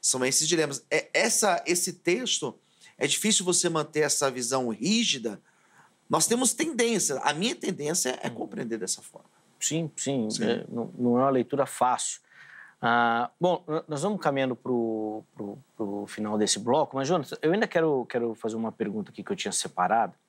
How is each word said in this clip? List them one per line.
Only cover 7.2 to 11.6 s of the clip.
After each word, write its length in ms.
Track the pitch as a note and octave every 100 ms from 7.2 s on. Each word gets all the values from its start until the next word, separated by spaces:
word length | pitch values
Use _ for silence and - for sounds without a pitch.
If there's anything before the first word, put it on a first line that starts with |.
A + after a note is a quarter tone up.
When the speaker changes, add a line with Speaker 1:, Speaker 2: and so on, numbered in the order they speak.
Speaker 1:
a 120 | C3+
minha 200 | D3 G#3+
tendência 640 | F4 - D#3 D3 C#3 B2+ B2+
é 60 | -
Speaker 2:
Hum. 60 |
Speaker 1:
compreender 440 | A#2 - - B2+ A2+
dessa 240 | G2+ -
forma. 260 | - - - _ _ _
Speaker 2:
Sim, 320 | - D#3 D#3+ -
sim, 340 | - C#3 A2
Speaker 1:
Sim. 140 | G#2+
Speaker 2:
é, 200 | - A#2 -
não, 240 | A#2+ A2+ -
não 220 | A#2+ A#2+
é 40 |
uma 80 | C3+
leitura 360 | C3 A#2 C#3